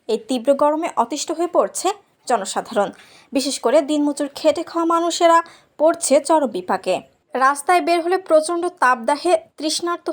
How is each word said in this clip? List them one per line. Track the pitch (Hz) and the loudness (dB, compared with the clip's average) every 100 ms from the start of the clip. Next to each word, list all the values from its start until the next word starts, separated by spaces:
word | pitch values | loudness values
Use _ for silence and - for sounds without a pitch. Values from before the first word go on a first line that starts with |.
| - | -6
এই | 220 | -6
তীব্র | - 254 240 | -4 -2 0
গরমে | 277 294 302 339 - | 2 2 0 -2 -4
অতিষ্ঠ | 240 294 - | -4 -4 -6
হয়ে | 320 339 | -4 -2
পড়ছে | 339 202 - 359 403 _ _ - | 0 0 -2 -4 -4 _ _ -4
জনসাধারণ, | 233 190 202 190 214 190 - - - _ | -2 -2 -8 -4 -2 -2 -6 -20 -20 _
বিশেষ | 277 277 - | -4 -4 -2
করে | 240 294 | 2 2
দিনমজুর | 285 302 294 285 285 | 2 0 0 -2 -6
খেটে | - 311 294 | -2 0 0
খাওয়া | 330 339 330 | -2 -2 0
মানুষেরা | 339 339 330 339 330 339 - _ - | 0 0 2 4 4 0 -10 _ 0
পড়ছে | 311 330 - 277 | 2 2 2 2
চরম | 285 311 262 | 2 2 0
বিপাকে। | 185 180 185 185 165 - _ _ | -4 -4 -4 -2 -4 -6 _ _
রাস্তায় | 240 269 285 - 359 | 0 0 0 0 2
বের | 302 349 | 2 0
হলে | 330 370 | 0 -2
প্রচণ্ড | 370 311 311 349 349 | 2 2 2 -2 -4
তাপদাহে | 349 254 247 226 285 349 320 - - | 0 0 0 -2 -2 0 0 -2 -8
তৃষ্ণার্ত | 302 - 349 349 - | -6 -4 -4 -6 -6